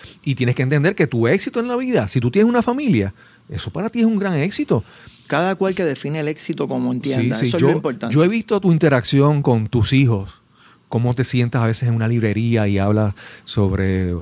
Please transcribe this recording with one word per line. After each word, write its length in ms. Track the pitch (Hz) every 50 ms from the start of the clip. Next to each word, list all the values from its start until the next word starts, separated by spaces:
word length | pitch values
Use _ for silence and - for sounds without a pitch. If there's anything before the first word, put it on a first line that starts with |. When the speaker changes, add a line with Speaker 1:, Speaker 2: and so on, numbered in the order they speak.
| - - - _ -
Speaker 1:
Y 120 | 147 131
tienes 180 | - 127 120 123
que 80 | -
entender 320 | 127 131 151 147 143 180 208
que 140 | - 165 -
tu 180 | - 117 113
éxito 320 | 117 165 196 - - - 240
en 80 | 233 247
la 60 | 240
vida, 300 | 240 262 254 240 160 107
si 140 | 101 - 131
tú 100 | 117 127
tienes 180 | - 196 214 240
una 140 | 240 247
familia, 520 | 220 247 240 277 302 254 151 110 95 101 - - - - _ _ _ -
eso 220 | 101 95 - -
para 180 | - 160 202 226
ti 80 | - 240
es 60 | 220
un 100 | 226 226 196
gran 160 | 196 196 175 143
éxito. 460 | 147 196 - - 294 - 170 117 - - - - - - - - _
Speaker 2:
Cada 300 | - 147 151 175 190 190
cual 180 | 185 190 190 185
que 100 | 196 180
define 360 | 156 135 - - 143 151 160
el 80 | 151 151
éxito 400 | 156 - - - 165 139 147 135
como 240 | 135 127 123 123
entienda, 420 | 127 123 - - 131 123 113 123 -
Speaker 1:
Sí, 60 | -
sí, 40 | 135 120
Speaker 2:
eso 80 | 120
es 40 | -
Speaker 1:
yo, 60 | 120 139
Speaker 2:
lo 40 | 165
importante. 400 | 156 - 151 120 101 120 117 113
Speaker 1:
yo 80 | 147
he 60 | 165 185
visto 320 | 220 226 214 - 220 196
tu 100 | 196 185
interacción 720 | 165 156 170 151 139 123 - - 143 139 139 147 151 143
con 240 | 139 139 120 113 110
tus 260 | - - 120 101 -
hijos, 480 | 135 135 139 123 113 98 98 95 - _ _ _ _ _ _ - _ _ _ _
cómo 260 | - 110 120 123 120
te 100 | 127 127
sientas 380 | - - 127 120 120 - 127
a 40 | 117
veces 220 | 113 110 - 127 120
en 60 | 117
una 100 | 113 113
librería 600 | 113 120 117 110 107 101 107 117 117 117 110 107 101
y 100 | 101 98
hablas 360 | 98 104 104 107 107 101 101 - - - - - _
sobre, 680 | - - 110 101 95 95 95 95 95 92 92 92 90 87 82